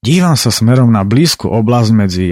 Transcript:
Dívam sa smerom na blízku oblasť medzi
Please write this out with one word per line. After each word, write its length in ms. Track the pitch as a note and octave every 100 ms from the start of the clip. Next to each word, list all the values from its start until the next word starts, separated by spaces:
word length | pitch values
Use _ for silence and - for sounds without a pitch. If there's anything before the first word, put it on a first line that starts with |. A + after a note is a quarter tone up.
Dívam 360 | - F3 F3+ C#3+
sa 160 | A#2
smerom 360 | - A2+ B2+ B2
na 160 | A2
blízku 440 | G2 A#2+ E3 - -
oblasť 420 | A2 A2 B2 A2
medzi 300 | A2 G2 F2+ F#2